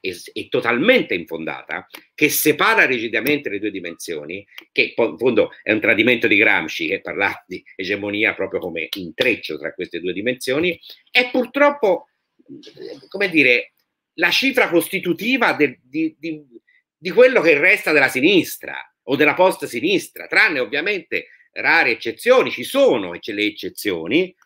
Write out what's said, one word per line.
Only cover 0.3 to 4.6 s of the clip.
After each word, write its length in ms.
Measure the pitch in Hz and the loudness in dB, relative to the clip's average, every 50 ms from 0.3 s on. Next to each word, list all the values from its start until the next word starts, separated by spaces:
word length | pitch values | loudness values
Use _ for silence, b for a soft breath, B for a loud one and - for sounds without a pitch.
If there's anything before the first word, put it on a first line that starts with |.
| - | -12
e 160 | 107 98 - | -12 -8 -4
totalmente 680 | - 131 107 113 120 120 151 220 262 240 - - 113 | -4 -2 0 0 0 2 4 4 4 4 2 0 -4
infondata, 760 | 90 82 - - 82 80 76 71 64 64 - 76 87 87 _ B B B B B | -6 -6 -8 -10 -10 -8 -8 -10 -10 -10 -10 -10 -10 -10 _ B B B B B
che 140 | - 151 147 | 0 0 2
separa 560 | 139 - - 151 143 147 180 208 226 208 175 | 2 2 2 2 2 2 2 2 4 4 4
rigidamente 640 | 139 131 120 107 117 107 113 107 135 147 143 143 120 | 2 2 -2 -4 -4 -4 -2 -2 0 -2 -2 -2 -4
le 100 | 101 101 | -6 -6
due 140 | 101 107 92 | -6 -6 -6
dimensioni, 760 | 95 85 87 82 - - - 85 76 73 73 87 98 101 B B B | -6 -10 -10 -12 -12 -10 -10 -10 -10 -10 -10 -12 -14 -14 B B B